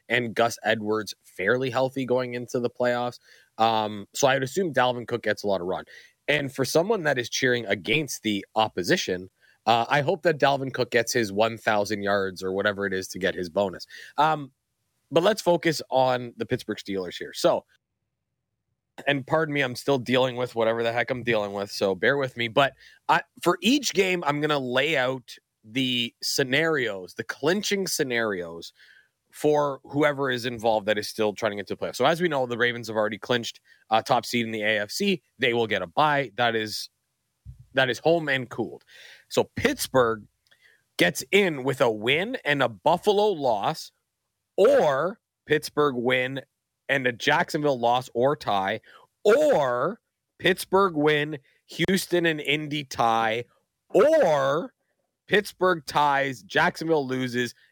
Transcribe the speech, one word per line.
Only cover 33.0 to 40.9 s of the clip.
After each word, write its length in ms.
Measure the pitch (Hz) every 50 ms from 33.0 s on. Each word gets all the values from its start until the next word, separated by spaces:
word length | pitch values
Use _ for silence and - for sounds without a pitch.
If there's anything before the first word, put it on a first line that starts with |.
| 107 107 110 95
clinched, 400 | - - 123 117 113 - - - _ _ _ _ _ -
uh, 100 | 110 113
top 240 | 110 - 131 117 110
seed 200 | - - 120 117
in 60 | 113
the 120 | 110 110 104
A 160 | 107 110 104
F 100 | 104 107
C. 320 | - - 208 202 185 - - _ _ -
They 160 | 123 123 117
will 140 | 120 113 107
get 160 | 104 95 90
a 40 | 87
bye. 440 | - 143 151 151 147 143 139 104 101 107
That 180 | 120 120 113
is, 340 | 110 110 107 101 - - - _ _ _ _ _ _ _ _ _ _ _ - - - - _ -
that 160 | 135 131 127
is 80 | 117 -
home 280 | - 151 170 170 156 143
and 220 | 135 131 123 -
cooled. 340 | - - 110 87 - - _ _ - - - - - - _ _
So 120 | - 127 117 - _
Pittsburgh 680 | - - 262 294 - - - - 131 120 113 113 107 104 - _ _ _ _ _ _ _ _ _ _ _ _